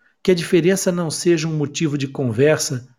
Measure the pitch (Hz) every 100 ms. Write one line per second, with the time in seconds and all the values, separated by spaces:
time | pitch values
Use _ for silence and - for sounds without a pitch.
0 | _ _ - 180 160 175 165 190 190 175
1 | 165 - 175 170 160 156 139 - 160 143
2 | 135 - 127 110 147 147 - 127 123